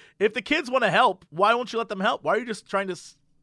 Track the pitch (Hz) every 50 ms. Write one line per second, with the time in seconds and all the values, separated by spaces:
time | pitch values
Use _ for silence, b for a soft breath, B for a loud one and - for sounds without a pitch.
0 | b b b b 190 220 - 254 - - 294 320 294 240 247 262 233 196 160 208
1 | 254 220 180 - - _ 147 165 196 214 233 240 247 - - 220 226 214 214 190
2 | 190 226 269 - - 147 185 220 247 240 214 - - - - 196 196 190 175 -
3 | - - - _ _ _ _ _